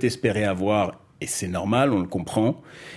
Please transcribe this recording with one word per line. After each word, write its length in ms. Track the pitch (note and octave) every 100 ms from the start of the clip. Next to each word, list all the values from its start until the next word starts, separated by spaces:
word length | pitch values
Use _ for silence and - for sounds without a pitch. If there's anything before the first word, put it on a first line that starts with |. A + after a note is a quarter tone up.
espérer 400 | B2 B2 A#2 G#2
avoir, 580 | G#2 F#2 G2 G#2 F#2 - - _
et 80 | -
c'est 180 | - F#2
normal, 460 | F2+ G2 A#2+ C#3
on 80 | G2+
le 80 | F2+
comprend. 520 | F2+ E2 A2+ A2+ - - - -